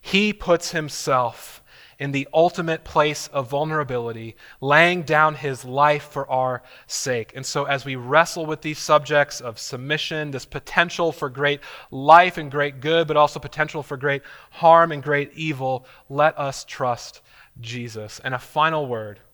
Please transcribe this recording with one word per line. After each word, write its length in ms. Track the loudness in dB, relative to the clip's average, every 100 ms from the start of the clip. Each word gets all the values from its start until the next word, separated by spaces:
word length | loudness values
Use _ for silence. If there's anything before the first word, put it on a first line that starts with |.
| 0
He 280 | 0 2
puts 380 | -2 0 0 0
himself 880 | -6 -8 -8 0 0 0 -6 -20 -20 _ -20 -20 _
in 140 | -4
the 160 | -4 0
ultimate 500 | 2 2 2 -4 -4
place 420 | -2 0 0 0 -6
of 200 | -6 -4
vulnerability, 880 | -4 -2 -4 -4 -4 -6 -10 -14 -16 -20 -8
laying 420 | 4 6 6 2
down 320 | 0 4 2
his 300 | 0 -8 -8
life 460 | -6 2 2 2 -4
for 200 | -10 -4
our 320 | -2 -2 -4 -12 -20 _
sake. 460 | -8 -4 -4 -6
And 120 | -12 -6
so 180 | -4
as 220 | -2 -4 -4
we 100 | -10
wrestle 480 | 0 2 2 -2
with 160 | -6 -6
these 180 | -8 -8
subjects 600 | 2 2 4 2 2 -4
of 180 | -12 -12
submission, 720 | -12 -10 -6 -4 -4 -6 -6
this 140 | -8
potential 680 | -10 -14 -4 -2 0 0 -2
for 200 | -2 -8
great 300 | -2 -2 -2 -8 -20 -14
life 460 | -2 8 10 8 0
and 140 | -6
great 320 | -2 -4 -2
good, 260 | 0 2 4
but 80 | 4
also 240 | 4 2
potential 420 | -12 -4 -4 -4
for 140 | -10 -6
great 240 | -2 -4 -6 -20 -20
harm 420 | 2 6 8 6
and 100 | 0
great 300 | -2 -2 -2
evil, 520 | -6 -6 -4 -4 -6 -8 -20 _
let 280 | 2 2 2
us 280 | -6 -6 -14
trust 560 | -4 -2 -2 -8 -20 _ _ _ -18
Jesus. 580 | -12 -10 -10 -12 -14 -10
And 120 | -8
a 40 | -8
final 480 | -6 0 0 0 -4
word. 340 | -6 -8 -14 _